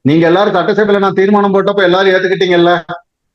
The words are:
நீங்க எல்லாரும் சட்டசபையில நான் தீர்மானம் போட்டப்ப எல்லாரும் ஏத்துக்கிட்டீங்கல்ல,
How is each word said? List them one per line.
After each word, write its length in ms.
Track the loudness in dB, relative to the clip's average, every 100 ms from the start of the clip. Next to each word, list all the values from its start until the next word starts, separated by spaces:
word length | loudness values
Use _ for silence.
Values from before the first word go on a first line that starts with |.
நீங்க 260 | 0 0 2
எல்லாரும் 280 | 2 0
சட்டசபையில 440 | -2 -2 -2 0 0
நான் 140 | 0
தீர்மானம் 420 | 0 0 2 0
போட்டப்ப 280 | 0 -2 0
எல்லாரும் 300 | 0 2 0
ஏத்துக்கிட்டீங்கல்ல, 680 | 0 -2 -2 0 2 2 0 -4 -16 _ _ _